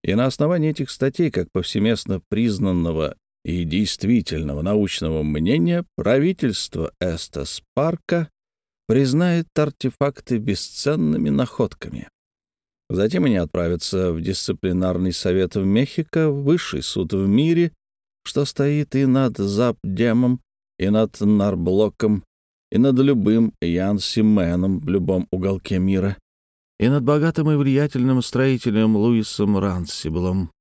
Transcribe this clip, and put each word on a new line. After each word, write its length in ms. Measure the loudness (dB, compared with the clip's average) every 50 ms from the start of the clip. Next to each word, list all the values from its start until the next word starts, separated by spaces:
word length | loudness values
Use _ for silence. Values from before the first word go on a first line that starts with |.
| -2
и 100 | -2 0
на 140 | 0 0
основании 420 | -2 0 0 0 0 0 0 0 -2
этих 220 | -2 -4 -8 -8
статей, 400 | -4 -2 -2 -2 0 0 -2 0
как 200 | 0 -4 -6 -4
повсеместно 680 | _ -6 -6 -4 -2 0 0 0 0 -2 -2 -6 -6 -6 _ _
признанного 840 | -2 0 0 0 0 0 0 0 0 0 0 -2 -2 -2 -4 -4 -6 _ _ _ _ _ _
и 200 | -6 -4 -4 -2
действительного 1000 | -2 0 0 0 -2 -4 -4 0 0 2 0 0 -2 -6 -4 -4 -4 -4 -4
научного 640 | -2 0 0 0 0 0 -2 -4 -4 -2 -2 -2 -2
мнения, 600 | -2 -2 0 0 0 2 2 2 0 0 -2 -4 _ _
правительство 960 | -4 0 2 2 2 2 0 0 0 -2 -2 -2 -4 -8 -8 -6 -6 -6 -6 _ _
Эстас 640 | -4 -4 -4 -6 -8 -10 -10 -10 -8 -8 -10 -14 _ _ _
Парка 540 | -2 -2 -2 -2 -6 _ -2 -2 -2 -2 -4 _ _ _ _ _ _ _ _ _ _ _
признает 600 | 0 2 2 4 4 2 2 2 2 2 0 -2 _ _
артефакты 840 | 0 0 0 -2 _ -6 -6 -2 _ -2 -2 -2 -8 -6 -4 -4 -2
бесценными 880 | 0 -2 -4 -4 -6 -10 -10 -4 -2 -2 0 0 0 0 0 0 0 0
находками. 800 | 0 0 -2 -2 -2 -4 -4 -4 -4 _ -14 -12 -12 -14 -14 -16 _ _ _ _ _ _ _ _ _ _ _ _ _ _ _ _
Затем 360 | 0 0 0 2 2 2 2
они 120 | 2 2
отправятся 760 | 2 0 -2 -2 -2 0 0 -2 -4 -4 -4 -2 -2 0 0
в 100 | -2 -2
дисциплинарный 880 | -4 -4 -6 -4 -4 -6 -6 -2 -2 -2 0 0 0 0 0 0 -2 -2
совет 440 | -2 -2 -2 0 2 2 0 0 -2
в 80 | -2 0
Мехико, 640 | 2 2 2 0 0 -4 -8 -8 _ -2 0 0 0
в 140 | 0 0 0
высший 400 | 0 0 0 0 -4 -6 -6 -6
суд 300 | -6 -4 -4 -4 -2 -2
в 140 | 0 2
мире, 440 | 2 4 4 4 4 2 2 0 -2 _ _ _ _ _ _ _ _ _ _ _
что 220 | -6 -2 -2 -2
стоит 500 | -2 -2 0 0 0 2 0 -2 _ 0
и 100 | 0 2
над 320 | 4 4 4 2 0 0
Запдемом, 1040 | -2 -2 0 0 2 0 0 0 _ -6 -6 -2 0 2 2 2 2 2 2 0 -2 _ _ _ _ _ _ _ -4
и 100 | 0 2
над 300 | 2 2 2 0 -2 -2
Нарблоком, 1040 | 2 2 4 4 2 2 0 0 0 2 2 2 2 2 0 -2 0 0 0 0 -4 _ _ _ _ _ _ _ _ _
и 60 | 2
над 200 | 2 4 4 4 4
любым 540 | 4 4 4 4 4 4 4 4 2 0 0 _
Янсименом 1160 | -2 0 0 0 0 0 -2 -2 -4 -2 0 2 4 4 4 4 2 0 0 0 0 0 -2 -2
в 100 | -2 0
любом 380 | 0 0 0 0 0 -2 -2 _
уголке 480 | -4 -2 -2 -2 -2 -4 -4 -4 -2 0
мира — 380 | 0 2 0 0 0 -2 -4 -6 _ _ _ _ _ _ _ _ _ _ _ 0
и 100 | 0 2
над 140 | 2 2 2
богатым 480 | 2 2 2 2 0 0 0 0 2
и 40 | 2
влиятельным 680 | 2 2 2 2 2 0 0 0 0 2 2 2 0
строителем 720 | 0 -2 0 0 2 2 0 0 0 0 2 2 4 4 4
Луисом 640 | 4 4 2 2 2 0 -2 -2 0 0 2 2
Рансиблом. 960 | 2 0 0 -2 -4 -6 -6 -10 -8 -6 -4 -2 -2 -2 0 0 -2 -4 -6 _ _